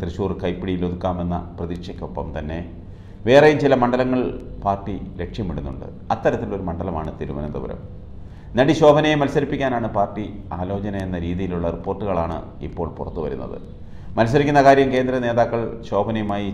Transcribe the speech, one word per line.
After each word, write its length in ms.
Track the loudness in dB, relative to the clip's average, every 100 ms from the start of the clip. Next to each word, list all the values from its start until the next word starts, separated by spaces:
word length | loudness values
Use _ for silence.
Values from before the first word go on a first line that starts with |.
തൃശ്ശൂർ 300 | -4 -2 -2 -2
കൈപ്പിടിയിൽ 400 | -4 -4 -2 -2 -2
ഒതുക്കാമെന്ന 500 | -2 -2 -2 -2 -4 -6 -8
പ്രതീക്ഷയ്ക്കൊപ്പം 680 | -8 -8 -10 -10 -8 -8 -6 -6
തന്നെ 220 | -6 -6 -8 -12 -16 -16 -16 -4 6
വേറെയും 300 | 8 8 6
ചില 100 | 4 4
മണ്ഡലങ്ങൾ 400 | 4 2 0 0 -2 -4 -10 -6
പാർട്ടി 300 | -2 -2 -2 -8 -8 -8
ലക്ഷ്യമിടുന്നുണ്ട്. 680 | -8 -6 -4 -4 -6 -8 -12 -10 -4
അത്തരത്തിലൊരു 500 | 0 0 0 -2 -4 -4
മണ്ഡലമാണ് 440 | -4 -4 -4 -6 -6
തിരുവനന്തപുരം. 600 | -6 -6 -6 -6 -8 -10 -10 -12 -12 -14 -14 -14 -4 2
നടി 160 | 4 8
ശോഭനയെ 360 | 8 8 6 4
മത്സരിപ്പിക്കാനാണ് 680 | 2 2 0 0 0 0 -2 0
പാർട്ടി 260 | 0 -2 -8 -8 -10 -6
ആലോചന 360 | -4 -4 -4 -4 -4
എന്ന 120 | -4 -2
രീതിയിലുള്ള 420 | -2 -2 -2 -2 -4
റിപ്പോർട്ടുകളാണ് 640 | -4 -4 -2 0 -2 -4 -8 -10 -10
ഇപ്പോൾ 200 | -6 -6 -6
പുറത്തു 240 | -8 -6 -4
വരുന്നത്. 320 | -6 -8 -10 -12 -14 -14 -14 -6 0
മത്സരിക്കുന്ന 440 | 4 4 6 8 8
കാര്യം 220 | 8 8 4
കേന്ദ്ര 200 | 2 0 0
നേതാക്കൾ 360 | 2 2 2 -4 -6 -2
ശോഭനയുമായി 580 | 0 2 0 -2 -2 -4